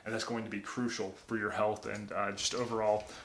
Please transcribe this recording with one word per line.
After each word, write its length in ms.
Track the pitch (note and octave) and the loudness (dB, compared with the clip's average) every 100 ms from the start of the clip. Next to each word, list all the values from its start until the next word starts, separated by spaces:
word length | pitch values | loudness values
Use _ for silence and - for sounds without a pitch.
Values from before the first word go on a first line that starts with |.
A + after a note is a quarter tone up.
| G#2+ | -4
and 80 | |
that's 100 | A2+ | -2
going 200 | - A#2 | 0 -2
to 60 | G#2+ | -2
be 100 | G#2 | -4
crucial 560 | - - A#2+ A#2 G2 - - | -4 -2 0 0 -4 -6 -4
for 120 | A2+ | 0
your 120 | G#2 | 0
health 380 | G#2+ G#2+ G#2 - | 4 2 2 -2
and, 240 | G#2 G2+ | -4 -2
uh, 200 | F2+ G2+ | 0 0
just 220 | G2+ - | 0 0
overall 520 | - A#2 A2+ G#2+ G#2+ - - | 0 0 4 4 4 2 -12